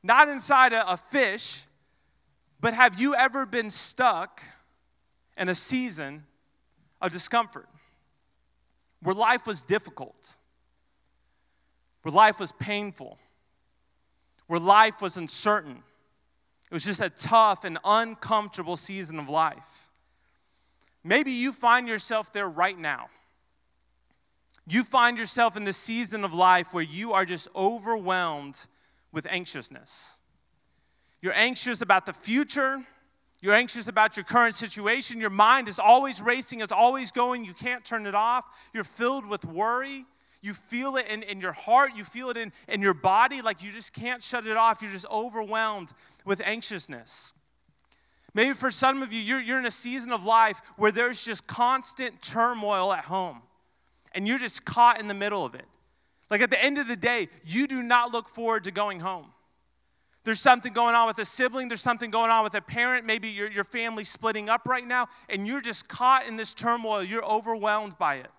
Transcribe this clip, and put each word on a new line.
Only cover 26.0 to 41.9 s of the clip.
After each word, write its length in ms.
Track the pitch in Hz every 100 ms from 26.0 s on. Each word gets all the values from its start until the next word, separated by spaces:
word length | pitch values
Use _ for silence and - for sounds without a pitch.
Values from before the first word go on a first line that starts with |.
| 214 214
of 100 | 196
life 400 | 165 185 180 170
where 100 | 175
you 280 | 160 160 226
are 140 | 196
just 240 | 180 175 -
overwhelmed 1120 | - 196 233 202 226 185 185 170 147 143 - - _ _ _ _
with 160 | 156 -
anxiousness. 920 | 180 180 147 117 135 - - - - _ _ _ _ _ _ _ _ _ _
You're 120 | 180
anxious 480 | - 233 254 247 220
about 240 | 196 190
the 80 | 196
future. 680 | - - 247 294 285 269 269 254 _ _ _ _ _
You're 120 | 185
anxious 340 | 208 240 240 220
about 280 | 208 214
your 80 | -
current 320 | 175 240 233
situation. 640 | - 220 214 208 254 - 233
Your 100 | 214
mind 380 | 190 214 262 220
is 120 | 190
always 420 | 208 254 277 190
racing. 400 | 226 254 - 240
It's 100 | 214
always 400 | 196 240 262 233
going. 320 | 247 247 247
You 100 | 208
can't 300 | 175 247 247
turn 220 | - 226
it 100 | 208
off. 540 | 202 220 247 240 - -
You're 120 | 226
filled 400 | 190 - 240 269
with 180 | 208 202
worry. 600 | 165 165 214 247 269 269 254 _ _ _
You 120 | 202
feel 420 | 202 - 240 269
it 120 | 262 220
in, 160 | 214
in 180 | 208 196
your 100 | 185
heart. 400 | 156 - 247 277